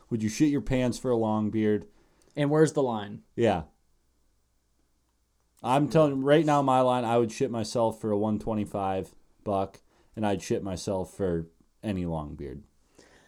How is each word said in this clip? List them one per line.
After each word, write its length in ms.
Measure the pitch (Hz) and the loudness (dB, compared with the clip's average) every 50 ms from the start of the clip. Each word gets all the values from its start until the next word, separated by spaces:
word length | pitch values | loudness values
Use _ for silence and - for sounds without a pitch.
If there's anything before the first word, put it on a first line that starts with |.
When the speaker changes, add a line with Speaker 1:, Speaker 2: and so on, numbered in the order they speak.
| _ _ | _ _
Speaker 1:
Would 120 | 123 110 110 | -4 -2 -2
you 60 | 104 | -2
shit 220 | - - 156 151 | 0 2 2 2
your 100 | 143 135 | 2 0
pants 380 | 110 - 135 127 127 120 107 - | -2 0 0 0 0 0 -2 -2
for 120 | - 131 | -2 0
a 60 | 120 | 0
long 320 | 113 113 110 107 110 107 104 | 2 2 0 0 0 0 0
beard? 380 | 104 110 110 104 107 104 104 - _ _ _ _ _ _ _ _ _ | 0 0 2 2 2 0 -2 -8 _ _ _ _ _ _ _ _ _
Speaker 2:
And 140 | 151 147 143 | -4 -2 0
where's 240 | 151 156 160 147 151 | 4 4 4 4 4
the 80 | - 135 | 0 -2
line? 400 | 123 113 107 101 101 104 - - _ _ | -2 -2 -4 -6 -10 -12 -16 -18 _ _
Speaker 1:
Yeah. 260 | - 117 110 95 85 78 - _ _ _ _ _ _ _ _ _ _ _ _ _ _ _ _ _ _ _ _ _ _ _ _ _ _ _ _ _ _ _ _ _ _ _ _ _ _ - | 2 2 2 2 0 -2 -8 _ _ _ _ _ _ _ _ _ _ _ _ _ _ _ _ _ _ _ _ _ _ _ _ _ _ _ _ _ _ _ _ _ _ _ _ _ _ -4
I'm 260 | 117 127 143 147 139 | 0 2 2 2 2
telling 280 | - 160 156 143 139 | 4 4 4 4 2
you, 60 | 135 131 | 0 4
right 220 | 139 147 165 156 | 4 6 6 6
now, 160 | 151 147 143 139 | 4 2 2 4
my 180 | 135 127 131 | 4 4 4
line, 240 | 131 127 123 123 120 | 4 4 2 0 0
I 120 | 113 117 | 2 2
would 160 | 120 120 107 - | 2 2 2 0
shit 180 | - 135 123 | -4 -4 -2
myself 500 | 120 113 107 - - 127 113 113 110 - | -2 -4 -6 -4 -2 0 0 0 0 -2
for 100 | - 110 | -4 -2
a 80 | 104 101 | 0 0
one 200 | 107 110 107 104 | 0 0 -2 -2
twenty-five 760 | - 117 110 107 104 - - 104 98 95 95 95 92 - - - _ _ _ _ _ | -2 -4 -4 -4 -4 -4 -6 -4 -4 -2 -2 -4 -6 -8 -14 -20 _ _ _ _ _
buck, 360 | 107 101 95 98 95 - - _ _ _ _ _ _ _ | -2 -2 -2 -2 -4 -8 -16 _ _ _ _ _ _ _
and 120 | 110 107 | -4 -2
I'd 160 | 104 101 87 - | -2 -2 -2 -2
shit 200 | - 117 110 - | -2 -4 -2 -2
myself 520 | 98 92 87 - 110 98 92 90 - - | -4 -8 -6 -4 -4 -4 -4 -4 -8 -6
for 300 | - 101 92 85 82 80 82 _ _ _ _ _ _ - | -4 -2 0 0 -2 -4 -6 _ _ _ _ _ _ -6
any 220 | 113 98 92 90 | -6 -4 -4 -4
long 300 | 85 82 78 76 73 73 | -4 -4 -4 -6 -8 -10
beard. 280 | 76 71 69 65 69 - _ _ _ _ _ _ - - - _ - _ | -12 -12 -12 -12 -14 -16 _ _ _ _ _ _ -20 -20 -20 _ -20 _